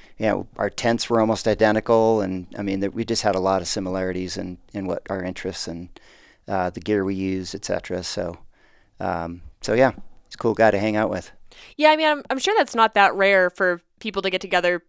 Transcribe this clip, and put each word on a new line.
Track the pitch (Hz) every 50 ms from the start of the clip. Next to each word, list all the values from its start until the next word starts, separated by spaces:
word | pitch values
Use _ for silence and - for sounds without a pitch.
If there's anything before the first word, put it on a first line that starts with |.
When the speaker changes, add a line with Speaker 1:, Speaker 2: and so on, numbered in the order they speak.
| - - -
Speaker 1:
you | - 110
know, | 107 98 98 92 - -
our | - 104 101
tents | - - - 117 117 113 - -
were | 120 113
almost | 110 110 110 - -
identical, | 110 104 - 110 107 107 110 - - 117 113 113 113 113 107
and, | 98 92 92 92 90 - -
I | - 101
mean, | 98 98 95
that | 101 95 -
we | 110 113
just | - 113 -
had | - 104 92
a | 92
lot | 92 95 95 95
of | 87
similarities | - - 104 95 92 92 95 92 92 92 92 92 90 90
in, | 95 92 92 90 - - - -
in | 101 95
what | 90 87 - - -
our | 98 95 90
interests | 92 92 - - 95 92 - -
and, | - 85 85 90 90 - - - - - _ _ _ _ _ _
uh, | - 101 92 90 90
the | - 92
gear | 78 104 107 101 95
we | 98 98
use, | 95 95 95 95 95 92 - -
et | 90 -
cetera. | - 95 87 - - 92 90
So, | 90 - - 98 92 85 85 - - - _ _ _ _ _ _ _ _ _ -
um, | 98 95 90 85 85 85 87 87 - - - _
so | - - 110
yeah, | 123 135 123 - - - - - - _
he's | _ -
a | -
cool | - 117 104
guy | 107 113 110
to | 101 95
hang | 104 110 107
out | 107 110 -
with. | 98 90 - - - - - - - - - - -
Speaker 2:
Yeah, | - 302 302
I | 311
mean, | 311 311
I'm, | 302 294 285 - -
I'm | 269 262
sure | - 381 427
that's | 440 277 - -
not | 233 226 214 -
that | 208 196 - -
rare | 196 190 196 202 190 180 180
for | - - 196 180 175 175 - _ _ _
people | - 220 190 196 190
to | 190
get | 180 185
together | - 180 185 180 175 175 180 170 -